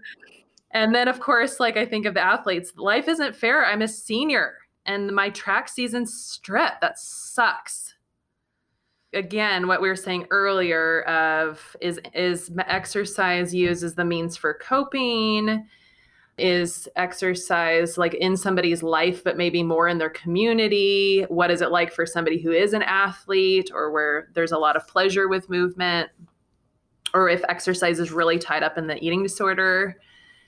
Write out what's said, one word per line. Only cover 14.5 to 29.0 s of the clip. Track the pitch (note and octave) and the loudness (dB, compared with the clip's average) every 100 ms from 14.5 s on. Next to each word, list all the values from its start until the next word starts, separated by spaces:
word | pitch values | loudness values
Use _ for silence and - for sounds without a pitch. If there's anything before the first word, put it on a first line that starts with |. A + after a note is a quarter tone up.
| D3+ | -4
coping? | - C4+ C#4 C4+ B3 A3+ A3 G#3+ G#3+ A3 - _ _ _ _ _ _ - | -2 -2 0 -2 -2 0 0 0 0 -2 -6 _ _ _ _ _ _ -2
Is | F#3 F3+ E3+ - - - | 2 2 0 -4 -8 -4
exercise, | F3+ - F#3 F3+ - E3+ E3 E3 E3+ F3 | -4 -2 -2 -2 0 0 4 2 2 0
like, | E3+ D#3+ | -2 0
in | F#3 F#3+ | 0 0
somebody's | G3 F#3 F3 E3+ | 0 0 2 0
life, | E3 D#3+ F3 F3+ | 0 2 0 0
but | F3+ D#3+ | -4 0
maybe | F3 E3+ | 0 0
more | E3+ E3 E3+ | 2 2 2
in | E3+ | 2
their | D#3+ | -2
community? | - E3+ F3 A#3 A3+ G#3+ G#3 G3 G3 G3 F#3+ F#3 | -4 -2 0 2 2 2 4 4 4 4 4 2
What | E3+ F3 | 2 2
is | E3+ | 2
it | E3+ | 2
like | F3 E3 | 2 0
for | - E3 | -2 -2
somebody | E3+ E3 D#3+ | 0 0 0
who | D#3+ | 2
is | E3 G3+ | 2 2
an | G#3+ | 2
athlete | F3+ F#3+ G3 F#3 - F#3+ F#3+ F#3+ F#3 | 0 2 0 -2 -2 2 4 2 0
or | - D3+ | -4 -2
where | D3+ D3+ D3 - | 0 0 -2 -4
there's | E3+ E3 | -2 0
a | D#3+ | 2
lot | D3+ D#3 | 2 0
of | - | 0
pleasure | F#3 G3 F#3+ F#3+ | 0 2 2 0
with | F#3 F#3 | 0 -2
movement? | F3+ F3+ F3+ F3+ E3+ - _ - _ _ _ _ _ _ _ - | 0 0 0 0 0 -2 _ -20 _ _ _ _ _ _ _ -2
Or | F#3 F3+ | 2 4
if | F3+ - | 2 -2
exercise | F3 - F3+ F3 E3+ | -4 -2 0 0 0
is | E3 | -2
really | D#3+ E3 E3 | 0 2 0
tied | E3 D3+ | 0 -2
up | - E3+ | -2 -2
in | D#3+ | -6
the | D3+ | -4